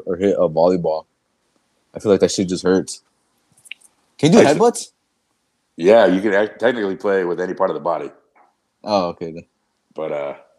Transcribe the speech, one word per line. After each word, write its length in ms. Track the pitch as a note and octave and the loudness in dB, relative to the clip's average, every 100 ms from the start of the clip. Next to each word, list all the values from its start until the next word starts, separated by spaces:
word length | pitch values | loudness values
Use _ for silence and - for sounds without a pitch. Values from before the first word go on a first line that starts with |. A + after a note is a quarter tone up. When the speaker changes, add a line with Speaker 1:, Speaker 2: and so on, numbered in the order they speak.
| - | -6
Speaker 1:
or 120 | F2 | -2
hit 180 | G2+ - | -2 0
a 120 | F2 | 0
volleyball. 560 | D#2 F2+ F#2 E2 D#2 - _ _ _ _ _ _ _ _ - | 2 2 0 -2 -6 -10 _ _ _ _ _ _ _ _ -6
I 40 | |
feel 120 | A2 | 0
like 80 | F#2+ | 2
that 120 | F2+ | 2
shit 180 | - F2+ | 0 -4
just 140 | F2 | -4
hurts. 380 | F2+ F2+ - - _ _ _ _ _ _ _ - _ _ _ - | 0 0 -2 -12 _ _ _ _ _ _ _ -20 _ _ _ -2
Can 160 | D3+ | 4
you 60 | G#3 | 6
do 60 | E3+ | 6
Speaker 2:
I 40 | |
used 40 | D3+ | 4
to 40 | |
Speaker 1:
headbutts? 300 | A#3 - - _ _ _ _ _ _ _ _ - | 2 0 -8 _ _ _ _ _ _ _ _ 0
Speaker 2:
Yeah, 280 | F2 A2+ F#2+ | 4 6 6
you 120 | F#2 | 2
can 120 | G#2+ | 0
act-, 260 | G2 G#2+ - | 0 -2 -2
technically 380 | A#2 B2 G2 F#2 | -2 -2 -4 -4
play 260 | G#2 G2 | -2 -2
with 160 | F2 F2 | -2 -4
any 140 | F2+ | -6
part 160 | F2+ F#2+ | -4 -4
of 40 | D#2 | -4
the 40 | |
body. 320 | D#2+ D#2 C#2+ - _ _ _ _ _ _ | -6 -6 -8 -16 _ _ _ _ _ _
Speaker 1:
Oh, 240 | - G2+ F2 | -4 -2 -2
okay 220 | E2+ E2 | -6 -12
then. 140 | E2 - _ _ _ _ | -14 -20 _ _ _ _
Speaker 2:
But, 180 | - D#2 | -12 -8
uh, 240 | D2 C#2 C#2 _ | -8 -8 -12 _